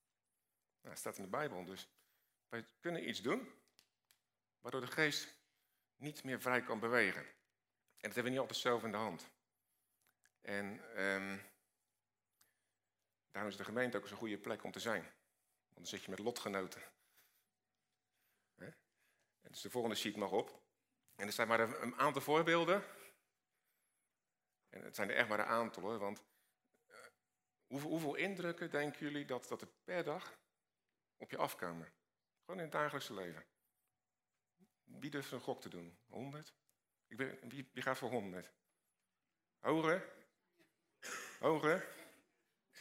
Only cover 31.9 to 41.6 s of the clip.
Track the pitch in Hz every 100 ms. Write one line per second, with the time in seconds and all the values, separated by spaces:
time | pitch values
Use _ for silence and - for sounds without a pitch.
31.9 | _ _ _ _ _ - 185 160 156 147
32.9 | 139 - 104 87 80 - _ _ _ _
33.9 | _ _ _ _ _ _ _ 185 _ -
34.9 | 98 143 143 135 127 - 120 101 87 85
35.9 | 87 - 98 139 147 151 _ _ _ _
36.9 | _ - 113 135 - - 131 127 127 131
37.9 | 131 120 120 98 90 - _ _ _ _
38.9 | _ _ _ _ _ _ _ - 160 160
39.9 | 185 - - - _ _ _ - _ _
40.9 | - - - - - 147 156